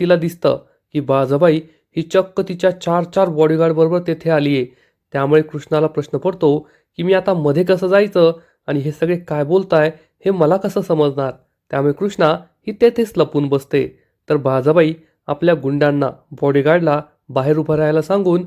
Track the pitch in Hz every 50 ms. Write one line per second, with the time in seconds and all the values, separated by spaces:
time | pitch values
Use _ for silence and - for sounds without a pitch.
0 | 175 175 175 175 170 165 175 - - 147 123 - - _ _ _ _ _ - 147
1 | 135 127 135 135 135 127 139 143 180 170 156 156 156 - _ _ _ _ _ 165
2 | 160 165 - 190 185 185 - - 185 185 180 180 - 185 175 180 - 170 170 175
3 | 175 175 - 196 196 180 156 151 156 156 160 160 165 165 160 160 160 160 175 175
4 | 175 175 160 156 - 160 160 151 147 143 143 131 123 123 - _ _ _ _ _
5 | _ _ - 139 139 139 151 156 156 156 - 147 - - 160 151 156 151 - 156
6 | 143 - - 135 - 185 180 180 165 147 143 156 - - _ _ _ _ _ -
7 | 170 180 190 185 185 202 185 165 147 147 139 165 180 175 185 170 185 180 190 202
8 | 208 208 - 180 170 165 165 165 - _ _ _ _ - 143 139 135 151 151 -
9 | 165 165 175 175 175 - 151 147 143 143 175 190 185 185 170 156 151 160 156 -
10 | _ _ _ _ - 190 196 180 156 147 180 190 - 196 - 202 175 - 170 156
11 | 147 143 131 139 135 131 - - _ _ _ _ _ _ - 139 139 147 143 -
12 | 196 202 202 - 175 151 165 175 - _ _ _ _ 214 208 - 240 240 233 -
13 | 226 214 - 185 147 135 - 147 143 139 139 135 - - - 143 127 - - _
14 | _ _ _ _ _ - 151 147 131 135 131 131 131 147 160 175 160 160 160 -
15 | _ _ _ _ _ - 143 - 165 175 170 160 131 135 143 147 147 147 143 143
16 | 139 127 - - _ _ 143 - 147 143 139 143 135 151 165 180 170 156 147 151
17 | 147 - _ _ _ - 127 135 131 143 151 156 151 151 156 151 156 151 156 160
18 | 151 - 190 202 196 180 170 175 180